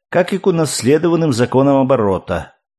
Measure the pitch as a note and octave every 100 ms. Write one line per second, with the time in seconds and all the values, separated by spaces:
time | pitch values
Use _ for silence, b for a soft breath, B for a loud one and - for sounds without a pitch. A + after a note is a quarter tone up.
0 | - E3+ F3+ F#3+ G3+ E3 D3+ - A2+ D#3
1 | E3 E3+ D#3+ A2+ B2 B2+ C#3 C3+ C3 C3
2 | G#2 F2+ - E2+ D2 _ _